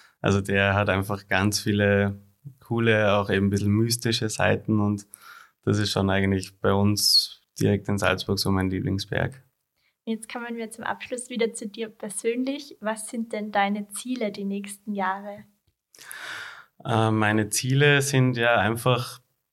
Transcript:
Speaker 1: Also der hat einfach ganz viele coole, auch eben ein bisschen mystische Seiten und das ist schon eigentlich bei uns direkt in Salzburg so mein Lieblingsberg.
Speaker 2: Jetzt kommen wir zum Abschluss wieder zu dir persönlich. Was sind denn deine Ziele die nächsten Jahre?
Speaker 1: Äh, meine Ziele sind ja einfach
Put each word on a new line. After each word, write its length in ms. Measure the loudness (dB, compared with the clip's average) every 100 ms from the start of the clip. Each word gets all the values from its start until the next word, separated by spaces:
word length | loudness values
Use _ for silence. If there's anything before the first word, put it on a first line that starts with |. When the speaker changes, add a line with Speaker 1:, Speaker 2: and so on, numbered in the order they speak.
| -20 _
Speaker 1:
Also 180 | 0 0
der 340 | 2 2 4
hat 140 | 4 2
einfach 400 | 2 0 -6 -2
ganz 320 | 0 2 0
viele 580 | 0 2 4 4 2 -2 -12 _ -20 -20
coole, 520 | -6 0 2 4 4
auch 180 | 2 2
eben 160 | 2 2
ein 40 |
bisschen 220 | 2 2
mystische 580 | 2 2 0 -2 -2 -2
Seiten 500 | 0 0 0 0 2
und 260 | 2 0 -6 -20 -20 -20 -20 _
das 140 | -2 0
ist 140 | 0
schon 160 | 0 2
eigentlich 500 | 2 2 0 -2 -2
bei 120 | 0
uns 680 | 4 2 2 2 2 0 -6 _ -2
direkt 280 | 2 2 0
in 100 | 0
Salzburg 400 | 2 0 0 -2
so 120 | 0
mein 200 | 0 0
Lieblingsberg. 720 | -2 -2 -4 -2 -2 -2 -4 _ _ _ _ _ _ -8
Speaker 2:
Jetzt 260 | -8 -8
kommen 240 | -12 -10 -10
wir 140 | -10
zum 140 | -8
Abschluss 440 | -8 -8 -8 -12 -8
wieder 240 | -4 -2
zu 160 | -4 -10
dir 200 | -10 -12
persönlich. 880 | -10 -12 -6 -4 -2 -2 -4 -10 -10
Was 280 | -6 -6 -8
sind 240 | -8 -6
denn 200 | -6 -4
deine 360 | 0 0 -2 -6
Ziele 440 | -10 -8 -4 -4
die 120 | -4
nächsten 500 | -6 -6 -8 -12 -8
Jahre? 500 | -4 -2 -4 -8 -16 -20 _ _ _ _ -20 -18 -16 -12 -12 -14 -16 -20 _
Speaker 1:
Äh, 260 | -2 0 2
meine 380 | 2 2 2 0
Ziele 500 | -2 0 4 6 4
sind 360 | 4 4 2 2
ja 200 | 2 4
einfach 640 | 2 2 0 0 -2 -12 _ _ _